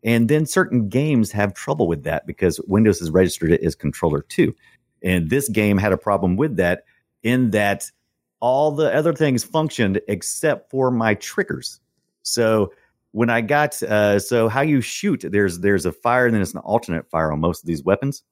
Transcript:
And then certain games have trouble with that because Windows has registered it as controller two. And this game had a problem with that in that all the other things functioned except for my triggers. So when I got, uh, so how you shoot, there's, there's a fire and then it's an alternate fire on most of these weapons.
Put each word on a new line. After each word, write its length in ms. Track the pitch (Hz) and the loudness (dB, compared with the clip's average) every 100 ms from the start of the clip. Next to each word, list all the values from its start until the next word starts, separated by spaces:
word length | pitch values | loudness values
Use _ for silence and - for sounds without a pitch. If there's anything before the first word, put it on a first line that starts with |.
And 260 | - 117 113 | 2 2 4
then 160 | 151 156 | 2 2
certain 420 | - 185 123 104 | 0 0 0 0
games 440 | 113 151 139 107 | -2 0 0 0
have 240 | 104 104 - | 0 -2 -2
trouble 320 | - 147 95 | -6 -2 0
with 160 | 80 | -2
that 240 | 69 80 - | -2 -6 -6
because 320 | 87 92 80 - | -2 0 0 0
Windows 320 | 98 110 95 | 2 4 2
has 100 | 85 | 2
registered 420 | 80 92 - 80 | 4 2 2 2
it 120 | 85 | 2
as 100 | 82 | 2
controller 480 | - 76 - 85 71 | -2 -6 -2 -2 -2
two. 340 | - - 175 - _ _ _ _ | -4 0 0 0 _ _ _ _
And 300 | 92 90 80 | -2 0 2
this 180 | 127 139 | 0 0
game 300 | 110 104 101 | 0 2 2
had 120 | 104 | 2
a 40 | 95 | -2
problem 380 | - 98 90 90 | -2 0 0 0
with 220 | 151 92 | -2 0
that 260 | 87 90 _ _ _ _ | -2 -2 _ _ _ _
in 260 | 113 127 123 | -2 0 0
that 380 | 104 101 98 - _ _ _ _ _ | 0 0 -2 -6 _ _ _ _ _
all 320 | 120 131 151 | -2 2 0
the 220 | 143 151 | 0 0
other 200 | 117 156 | 0 0
things 300 | 156 156 123 | 0 0 0
functioned 560 | - 160 156 - 107 98 - | -2 -2 -2 -2 -2 -2 -4
except 640 | 101 - - 156 139 - | -6 -6 -4 -2 -2 -6
for 220 | 135 127 | -2 0
my 240 | 127 113 104 | 2 0 0
triggers. 640 | - - 190 69 - - _ _ _ _ | -4 -6 -4 -6 -10 -16 _ _ _ _
So 500 | - - 113 110 98 - _ _ _ | -8 0 2 2 0 -4 _ _ _
when 180 | 104 117 | -2 0
I 100 | 117 | 0
got, 400 | 110 143 147 - | 0 0 0 -2
uh, 380 | - 107 104 101 | -2 2 4 2
so 280 | - 123 113 | 0 0 2
how 140 | 117 | 2
you 200 | 156 143 | 2 0
shoot, 440 | 113 - 202 151 87 | 0 -4 -2 -2 -2
there's, 340 | 101 101 87 | 0 0 0
there's 260 | 98 98 85 | 0 0 -2
a 40 | |
fire 360 | 80 120 123 123 | -4 0 2 2
and 80 | 113 | 0
then 60 | |
it's 100 | 92 | -2
an 60 | - | -6
alternate 500 | - 110 - 82 - | -2 -2 -2 -8 -4
fire 220 | 82 80 | -2 -2
on 80 | 76 | 0
most 240 | 82 87 | -2 -2
of 40 | 82 | -4
these 140 | 82 | -4
weapons. 380 | 73 101 139 139 _ | 0 0 0 -8 _